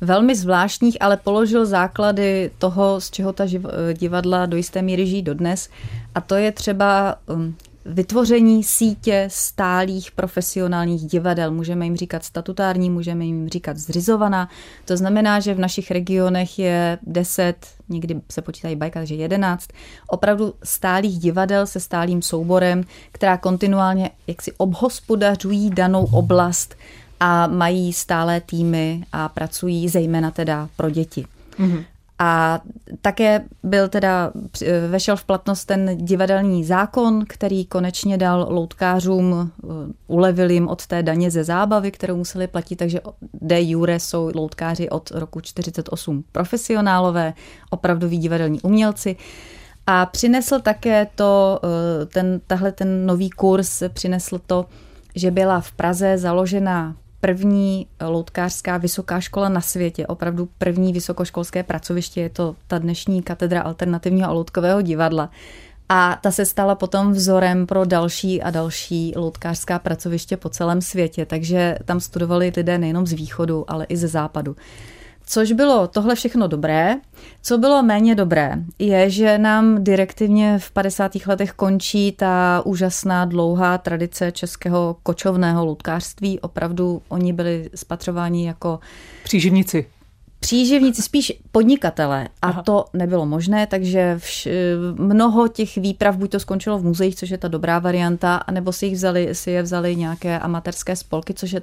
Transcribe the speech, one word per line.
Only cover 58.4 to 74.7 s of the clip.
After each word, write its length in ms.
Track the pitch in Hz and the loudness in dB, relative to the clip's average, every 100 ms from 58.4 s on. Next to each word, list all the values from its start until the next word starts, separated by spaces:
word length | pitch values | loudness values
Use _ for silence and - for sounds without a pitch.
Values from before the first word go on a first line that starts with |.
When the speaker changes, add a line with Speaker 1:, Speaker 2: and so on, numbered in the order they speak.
| 180 - - 180 | -4 -4 -4 -2
Speaker 1:
vysoká 420 | 175 - 185 175 | -2 -4 -4 -4
škola 300 | - 196 196 | -4 -2 0
na 120 | 185 | 0
světě, 460 | - 180 175 - - | -2 -2 -2 -4 -8
opravdu 420 | 170 170 175 175 - | -4 -4 -4 -6 -4
první 360 | 180 175 185 | -2 2 2
vysokoškolské 680 | 180 175 175 175 - 170 180 | 0 -4 -4 -4 -6 -6 -6
pracoviště, 580 | 180 160 - 175 170 - | -4 -6 -4 -4 -4 -6
je 80 | 165 | -6
to 260 | - 170 156 - | -4 -4 -6 -6
ta 100 | 175 | -4
dnešní 460 | 170 170 - 185 | -2 -2 -2 -2
katedra 380 | 175 170 175 175 | -2 -2 0 0
alternativního 680 | 160 165 175 170 180 185 185 | -2 -4 -2 -2 0 0 2
a 20 | |
loutkového 500 | 165 165 - 175 202 | -2 -4 0 2 2
divadla. 480 | 180 156 165 160 147 - - - - - - | 0 0 0 0 -4 -8 -20 -20 -20 -8 2
A 300 | 185 180 - | 4 4 2
ta 100 | 202 | 0
se 140 | 180 190 | 0 0
stala 300 | - 196 196 | 0 0 0
potom 360 | 185 196 202 | 0 0 2
vzorem 560 | 196 190 185 185 180 180 | 2 4 4 4 2 2
pro 180 | 190 180 | 2 2
další 560 | 180 170 - 190 185 | 2 0 -2 -2 -2
a 100 | 170 | -2
další 600 | 165 165 151 - 170 165 165 | -4 -4 -6 -6 -4 -4 -4
loutkářská 640 | 165 - 170 170 - 175 | -6 -6 -8 -6 -4 -4
pracoviště 580 | 180 165 175 170 - 185 | -4 -4 -4 -6 -4 -8
po 120 | 160 | -6
celém 320 | - 170 175 | -4 -2 0
světě, 440 | 180 185 165 170 151 | -2 -2 -2 -2 -6
takže 520 | 160 165 180 175 165 - | -4 0 0 0 -2 -4
tam 140 | 175 | -4
studovali 520 | - 175 170 175 180 175 | -4 -4 0 2 0 0
lidé 220 | 175 175 | 0 0
nejenom 300 | 165 165 180 | 0 0 -2
z 60 | |
východu, 520 | 160 151 - 165 160 - | -4 -6 -4 -2 -2 -4
ale 180 | 160 156 | -6 -4
i 120 | 170 | -4
ze 100 | 170 | -2
západu. 480 | 160 151 156 143 139 - | -2 -4 -4 -8 -10 -16